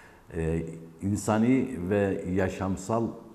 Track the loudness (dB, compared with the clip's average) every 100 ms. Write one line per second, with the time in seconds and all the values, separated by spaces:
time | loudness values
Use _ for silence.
0 | -20 -20 -10 -4 0 0 -4 -10 -14 -6
1 | -2 -2 2 4 6 4 2 -2 0 2
2 | 2 0 -2 0 0 0 -2 -4 -2 0
3 | -2 -4 -16